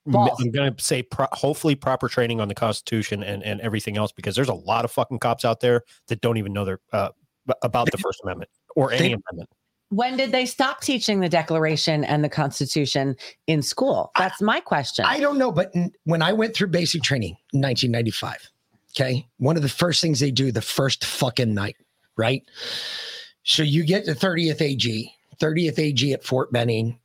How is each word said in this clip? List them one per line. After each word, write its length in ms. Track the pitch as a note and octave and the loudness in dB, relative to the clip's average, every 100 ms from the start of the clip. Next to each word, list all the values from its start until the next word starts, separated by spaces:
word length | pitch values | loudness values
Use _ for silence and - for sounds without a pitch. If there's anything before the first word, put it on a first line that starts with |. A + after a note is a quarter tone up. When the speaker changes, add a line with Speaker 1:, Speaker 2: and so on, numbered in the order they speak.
| D3 | 2
Speaker 1:
Balls. 340 | G3 G3+ - | 4 4 2
Speaker 2:
I'm 100 | A#2+ | 0
gonna 240 | C#3 C#3 - | 2 0 0
say 240 | - C3 | -2 -2
pro-, 240 | - - C3+ | -2 -2 -2
hopefully 440 | - C#3 D3 D#3+ C#3 | 0 0 2 2 2
proper 320 | C3+ C3 B2 | 2 0 0
training 300 | B2+ A#2 A2+ | 0 0 0
on 80 | G2+ | -2
the 60 | F#2+ | 0
Constitution 680 | A2+ G#2 - A2 - G#2 | -2 -2 -2 -2 -2 -4
and, 180 | G2+ G2 | -6 -6
and 200 | G#2+ G#2 | -6 -6
everything 360 | A2+ G#2+ G#2+ G#2 | -4 -4 -2 -2
else, 140 | G#2+ | -2
because 240 | - G2+ G2+ | -4 -4 0
there's 140 | C3 | 0
a 40 | |
lot 300 | E2+ E2+ A#2 A#2 | -2 0 0 0
of 60 | |
fucking 280 | - A2+ A#2+ | -2 -2 0
cops 240 | A#2+ A#2 A#2 | -2 0 0
out 160 | A2+ | 2
there 220 | B2 A#2+ - _ - | 2 2 0 _ -8
that 120 | A2+ | -2
don't 160 | A#2+ A2+ | 0 0
even 140 | G2+ | -2
know 120 | G2+ F#2+ | -4 -4
their, 140 | F#2 _ | -6 _
uh, 160 | G#2 G2 - _ _ C3 | -2 -2 -6 _ _ -6
b-, 60 | - | -2
about 220 | A#2+ B2 - | 0 0 0
the 80 | F#2+ | 0
Speaker 3:
They, 40 | |
Speaker 2:
First 160 | F#2+ - | -4 -6
Amendment 280 | F#2+ E2+ E2 _ - D3+ | -8 -8 -12 _ -6 0
or 160 | C3+ | 2
any 80 | C#3+ D#3 | 2 2
Speaker 3:
they 60 | |
Speaker 2:
amendment. 360 | G#2+ - E2 - _ _ _ - | 0 -6 -14 -14 _ _ _ -6
Speaker 1:
When 260 | G3+ B3+ C4 | -2 0 0
did 140 | B3+ | 0
they 140 | B3+ A#3+ | 0 0
stop 340 | - C4+ C#4+ | 0 -2 -2
teaching 380 | - B3 A3 G3 | -2 0 2 2
the 80 | F3 | 2
Declaration 760 | E3 D#3+ D#3+ D#3+ D#3 E3 D3+ - | 2 2 2 2 0 0 0 2
and 180 | D3+ | 2
the 60 | D3 | 2
Constitution 880 | - C#3+ - C3+ D#3 C#3 C#3+ C3+ B2+ - - - | 0 -2 -2 -2 0 0 0 0 -4 -10 -8 0
in 140 | D#3 | 0
school? 500 | - - C4 G#2+ - - | 0 0 0 0 0 0
Speaker 3:
I, 60 | |
Speaker 1:
That's 180 | F#3 - | -2 0
my 180 | G#3 D4+ | 0 0
question. 420 | - D#3 B2+ - - | 0 -2 -2 0 0
Speaker 3:
I 140 | C#4+ | 2
don't 180 | C#4+ C#4 | 0 2
know, 140 | B3+ | 0
but 200 | E3 - F3 | 0 0 0
n-, 160 | F3 - | -2 -4
when 180 | D#3 E3 | 0 2
I 100 | E3 | 2
went 200 | A3 A3 | 2 0
through 140 | A3 F#3+ | 0 0
basic 340 | E3 E3+ E3 | 0 0 0
training 360 | - C3 F2+ F2+ _ | 0 0 -2 -8 _
in 80 | C#3 | 0
nineteen 300 | C3+ B2 B2+ | 2 0 0
ninety-five, 580 | A#2 A2+ - - - - _ _ _ _ | 0 0 -4 -8 -10 -16 _ _ _ _
okay, 320 | - C3 B2+ - - | -2 -2 -2 -6 -2
one 180 | C3+ E3+ | 0 2
of 80 | |
the 60 | C#3 | 0
first 320 | - F3 - | 0 0 2
things 180 | E3 C3 | 2 2
they 120 | C#3+ | 2
do 200 | B2+ C3+ | 2 0
the 100 | G#2+ | -2
first 420 | - - C3+ - - | -2 0 0 0 -4
fucking 480 | - B2+ - A2+ | -2 0 0 0
night, 220 | G2+ G2+ - _ _ _ - | 0 -4 -8 _ _ _ -2
right? 260 | A2+ - - - - - - - - - - _ | 0 0 -4 -14 -10 -10 -10 -10 -12 -14 -18 _
So 200 | - - | -2 2
you 200 | D3+ D#3 | 2 2
get 220 | D#3 G3+ F#3+ | 2 0 0
to 80 | D3+ | 0
thirtieth 460 | F#3+ E3+ D#3+ D3 | 0 2 0 2
A 140 | D3 C3 | 0 0
G, 340 | A2+ A2 A#2 _ _ - | -2 -2 -6 _ _ -2
thirtieth 380 | D#3 D#3+ D#3+ - | 0 2 0 2
A 120 | D3+ | 0
G 220 | B2+ C#3 | 2 2
at 100 | B2 | 0
Fort 300 | - C3 - | 0 0 0
Benning 440 | A#2+ A#2+ A2+ A2+ - | 0 2 0 -2 -4